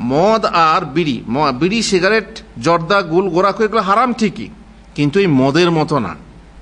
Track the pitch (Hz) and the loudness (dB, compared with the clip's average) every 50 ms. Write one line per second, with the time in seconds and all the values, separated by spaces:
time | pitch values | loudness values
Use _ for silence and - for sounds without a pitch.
0 | 104 120 131 151 175 214 220 226 196 - - 175 165 156 160 185 175 147 131 160 | -4 -2 0 2 2 2 2 2 0 0 2 2 2 2 2 0 -2 -2 -4 -2
1 | 175 147 123 110 - - 113 139 156 143 127 123 156 185 208 233 208 - 202 180 | -2 -2 -4 -4 -6 -6 -2 -2 0 -2 0 0 0 0 0 -2 -2 0 0 2
2 | 170 190 214 220 208 - - - - - - 117 113 160 170 170 165 156 202 202 | 2 2 0 0 -2 -4 -14 -18 -20 -18 -16 -4 0 0 0 0 0 0 0 0
3 | 196 160 160 180 202 190 160 170 196 196 185 196 220 214 220 226 196 185 196 220 | 0 0 0 0 0 0 0 0 0 0 0 0 -2 0 0 -2 0 0 0 0
4 | 254 254 233 - 226 196 - - 107 87 - - - - - - - - - - | 0 0 0 -2 -2 -2 -2 -6 -12 -14 -14 -20 -20 -20 -20 -20 -20 -14 -4 -2
5 | 147 147 139 196 202 180 147 131 131 135 139 165 180 175 170 160 151 165 160 135 | -2 0 2 2 2 4 4 4 2 2 2 2 2 2 2 0 0 0 -2 -2
6 | 110 90 80 - - - - - - - - - | -2 -4 -8 -12 -18 -20 -20 -20 -20 -20 -20 -20